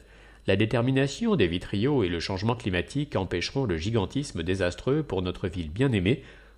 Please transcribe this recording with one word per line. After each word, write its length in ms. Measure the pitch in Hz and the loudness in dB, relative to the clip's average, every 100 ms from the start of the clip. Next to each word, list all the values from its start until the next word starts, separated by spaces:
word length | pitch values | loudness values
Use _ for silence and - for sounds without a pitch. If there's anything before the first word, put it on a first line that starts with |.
| - - - - - | -20 -20 -20 -8 0
La 80 | 95 | 2
détermination 800 | 107 123 120 135 139 - 233 196 | 2 2 2 2 0 0 0 2
des 100 | 90 | 2
vitriaux 560 | 87 - 101 127 143 | 0 -4 0 2 2
et 60 | 92 | 2
le 100 | 85 | 0
changement 380 | - 95 110 117 | -2 -2 0 0
climatique 580 | 107 90 87 139 147 | 0 0 0 -4 -2
empêcheront 500 | 104 92 90 - 139 | -2 -2 -2 -4 -2
le 120 | 131 82 | -2 -2
gigantisme 640 | 87 113 95 135 143 - | 0 0 0 -2 -6 -4
désastreux 640 | 82 95 87 - - 147 | -2 0 0 -2 0 0
pour 180 | 147 95 | 0 -2
notre 240 | 90 90 95 | -2 -4 -4
ville 240 | 92 80 | -4 -4
bien-aimée. 540 | 85 139 110 90 139 - - - | 0 2 4 4 2 -2 -20 -20